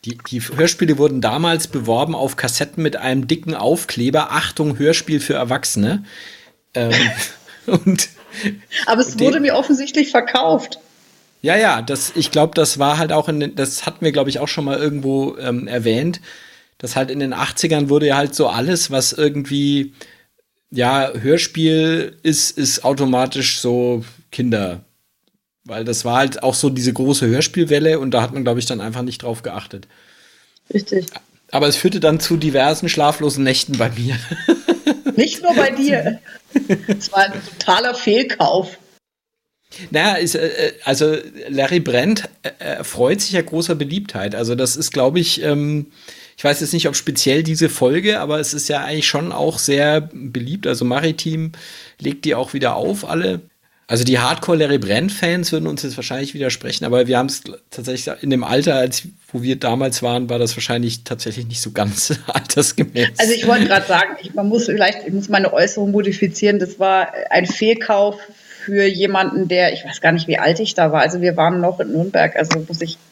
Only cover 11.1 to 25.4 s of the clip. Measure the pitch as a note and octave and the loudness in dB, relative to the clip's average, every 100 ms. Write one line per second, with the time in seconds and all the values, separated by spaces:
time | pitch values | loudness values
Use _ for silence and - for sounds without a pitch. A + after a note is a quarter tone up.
11.1 | _ _ _ D3 F#3+ G#3+ A#2+ A#2 C#3 - | _ _ _ 0 4 4 2 -2 -4 -2
12.1 | - D3+ D3+ D#3 E3 D3+ C#3 C#3 D3+ D#3+ | -2 0 2 2 4 2 2 0 2 2
13.1 | D#3 D3+ D3+ C#3+ - C3+ - - - D#3+ | 0 0 -2 -4 -2 -4 -4 -8 -2 0
14.1 | C#3+ C#3 C3 C#3+ - C#3+ C#3 D3 C#3+ C3+ | 0 0 -2 -4 -4 -4 -2 -2 -2 -2
15.1 | C3+ C3+ - B2+ A#2+ B2+ B2 A2+ A2+ D#3+ | 0 -2 -4 -4 -4 -4 -2 0 2 0
16.1 | E3+ - - - - _ _ B2 C3+ C3+ | -4 -12 -20 -20 -20 _ _ -6 -4 -2
17.1 | C#3 C3+ B2 C3+ - E3+ D#3 C#3+ C#3+ D3+ | -2 -4 -2 -4 -2 0 2 4 4 4
18.1 | C#3 C#3+ - D3 G#2+ C3+ F3 - C3+ - | 2 0 2 0 2 0 0 0 0 0
19.1 | - D3+ D3 C3+ C#3+ C#3+ C#3+ C3+ - - | 2 0 0 -4 0 2 2 -2 -10 -20
20.1 | - _ _ _ _ _ C3 A#2+ C#3 C3+ | -20 _ _ _ _ _ 0 2 2 0
21.1 | A#2 C3 E3 - E3 D#3+ D#3+ D#3+ E3 D#3 | -2 2 2 2 0 2 4 2 0 -4
22.1 | - D#3+ D3+ - - C3 - B2+ C#3 C3+ | -2 0 0 0 -2 -2 0 0 2 2
23.1 | B2+ C3 C#3 B2+ - B2 B2 B2 A#2+ A#2 | 2 0 0 -2 -2 0 0 0 -2 -6
24.1 | - _ - B2+ A2 F#2+ F2 - _ _ | -20 _ -4 0 0 -2 -6 -16 _ _
25.1 | _ _ _ | _ _ _